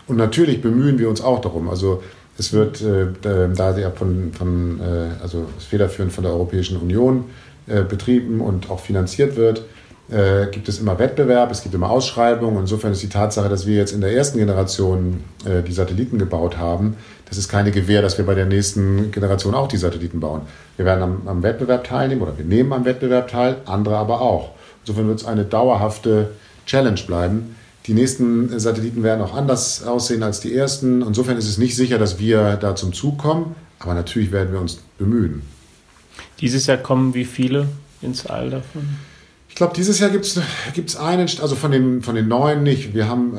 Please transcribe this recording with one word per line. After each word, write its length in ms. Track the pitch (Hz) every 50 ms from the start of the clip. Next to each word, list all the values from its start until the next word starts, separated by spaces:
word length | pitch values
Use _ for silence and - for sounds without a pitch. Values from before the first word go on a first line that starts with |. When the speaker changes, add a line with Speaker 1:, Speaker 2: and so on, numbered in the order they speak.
| -
Speaker 1:
Und 100 | - 127
natürlich 440 | 113 113 110 - 160 170 147 123 -
bemühen 380 | - 113 117 127 143 143 135 117
wir 100 | 113 113
uns 140 | 107 104
auch 180 | - 131 127 117
darum. 300 | - 90 82 82 82 85
Also 320 | 90 90 98 95 92 87 - - - - - _ _
es 160 | - - -
wird, 300 | - 107 107 - - -
äh, 240 | 107 107 98 95 95 90 92 - -
ähm, 300 | 104 98 92 90 90 90
da 160 | 92 92 95
sie 80 | 95 101
ja 100 | 95 92
von, 440 | - - 92 92 90 90 92 82 80
von, 440 | - 90 90 87 87 87 85 85 -
äh, 440 | 87 90 87 85 85 82 82 90
also 240 | 85 90 85 85 82 78 73 -
federführend 540 | - - 110 101 101 90 - - 98 90
von 120 | - - 90
der 100 | 87 82
Europäischen 420 | 85 90 90 - 92 87 85 92
Union, 480 | 87 85 87 90 110 123 131 131 127 123 - - - - - - - -
äh, 140 | - 110 101
betrieben 600 | 95 92 101 95 - 123 123 123 120 117 113 113
und 260 | - 107 95 90 - -
auch 120 | 92 92
finanziert 560 | - - 101 95 92 90 - - 143 139 139
wird, 280 | 117 113 113 110 113 - - - - - - - - _ -
äh, 360 | 117 104 98 98 98 98 101 98
gibt 200 | 98 107 101 -
es 100 | 98 -
immer 200 | 107 101 92 -
Wettbewerb, 520 | 123 127 - - 143 123 123 123 120 113
es 120 | 101 -
gibt 120 | - 90 90
immer 160 | 90 90 101
Ausschreibungen. 720 | 117 131 127 - - 120 117 120 120 113 117 113 110 98
Insofern 320 | 95 92 110 107 - 107
ist 100 | 98 92
die 60 | 107 101
Tatsache, 400 | - 101 104 104 - 107 101 98
dass 180 | 101 92 87
wir 100 | 104 107
jetzt 160 | 104 101 101
in 100 | 101 104
der 100 | 95 98
ersten 260 | 113 131 143 143 135 113
Generation, 840 | 107 101 98 95 95 95 - - 98 92 92 92 90 90 90 87 - - - - -
äh, 160 | 104 92 90
die 100 | 85 87
Satelliten 460 | 87 92 90 82 90 101 131 120 127 107
gebaut 400 | 92 82 87 82 85 85 - -
haben, 380 | 85 85 85 90 104 107 107 - - - - - - -
das 100 | - 101
ist 100 | 101 -
keine 240 | - 101 104 104
Gewähr, 300 | 95 101 92 95 104 101
dass 160 | 101 92 95 -
wir 60 | 104
bei 120 | 98 98
der 100 | 95 95
nächsten 640 | 95 98 101 98 - - 101 98 98 98 98 104 107
Generation 460 | 98 104 101 95 98 95 - 98 113
auch 100 | 139 139
die 120 | 131 - 95
Satelliten 420 | 90 85 82 82 85 82 - 82
bauen. 220 | 78 78 78 78 73 - - - - - -
Wir 80 | - 92
werden 180 | 92 92 92
am, 200 | 92 90 92 98 95
am 160 | 95 95 87
Wettbewerb 400 | 90 110 113 - 131 120 123 123
teilnehmen 400 | - - 127 135 135 135 135 123
oder 160 | 95 80 69 76
wir 60 | 78
nehmen 280 | 82 98 117 131 139
am 120 | 135 127 123
Wettbewerb 440 | 127 127 127 135 123 127 123 123 -
teil, 280 | 117 120 123 127 131 131 -
andere 320 | - 95 104 104 104 104
aber 240 | 107 107 104 117 117
auch. 300 | 127 117 92 76 73 - - - - - - - -
Insofern 240 | 107 101 107 110 107
wird 120 | 110 110
es 60 | -
eine 160 | 120 110 104
dauerhafte 840 | 98 92 113 110 123 127 117 101 104 110 107 - - 117 110 107 107 107 - - - - - - -
Challenge 340 | - - 135 135 120 104 92 -
bleiben. 520 | - 90 85 87 90 101 113 113 - - - - - _ _ - -
Die 60 | 107
nächsten 600 | 113 131 131 131 - 123 117 117 117 123 120 120 113
Satelliten 420 | 107 113 110 110 110 113 117 120
werden 200 | 110 110 110 110
auch 120 | 98 92 98
anders 500 | 135 143 139 123 110 - - - - -
aussehen 380 | 117 120 123 120 - 120 110
als 160 | 110 107 98 -
die 160 | - 113 117
ersten. 480 | 131 139 135 139 - 131 127 123 123
Insofern 340 | 123 107 104 113 127 127 123
ist 120 | 117 107 107
es 100 | 101 98
nicht 160 | 123 123 113
sicher, 240 | 120 127 120 127 110
dass 220 | 107 98 87 87
wir 360 | 104 113 113 107 107 104 104 98
da 160 | 104 101 95
zum 160 | - - 90
Zug 260 | 87 - - 143 143 143
kommen, 380 | - 151 160 170 170 165 - - - - _ _
aber 140 | - 87 87
natürlich 360 | 87 82 - - 117 107 92
werden 220 | 98 98 95 90
wir 80 | 95 95
uns 180 | 90 85 - - - - _ -
bemühen. 440 | 101 104 117 117 95 80 73 73 71 71 - - - - - _ _ _ _ _ _ _ - - - - - -
Speaker 2:
Dieses 260 | 151 120 127 135 123 -
Jahr 100 | 131 127
kommen 360 | - - 135 127 131 131 123
wie 100 | 123 120
viele 420 | - - - 127 123 135 143 143 143 143 - - - - -
ins 240 | - 123 123 127 -
All 240 | - - 113 123 127
davon? 320 | 131 131 127 - - 156 143 147 143 143 139 - - - - _ _ _ _ _
Speaker 1:
Ich 60 | -
glaub, 180 | - 175 175
dieses 280 | 175 170 185 202 208 -
Jahr 100 | 202 202
gibt's, 280 | 196 196 196 - - 180 156 - - - - - 139
gibt's 220 | 170 160 - -
einen, 320 | - 151 165 180 180 180 165
St-, 120 | - -
also 140 | 147 147 139
von 160 | 117 156 147
den, 320 | 139 131 131 127 127 123
von 120 | - 120 113
den 140 | 113 110 110
neuen 340 | 117 127 143 151 151 147
nicht. 300 | 143 143 131 - - 104
Wir 160 | 101 110 107 110
haben, 260 | 120 123 123 120 110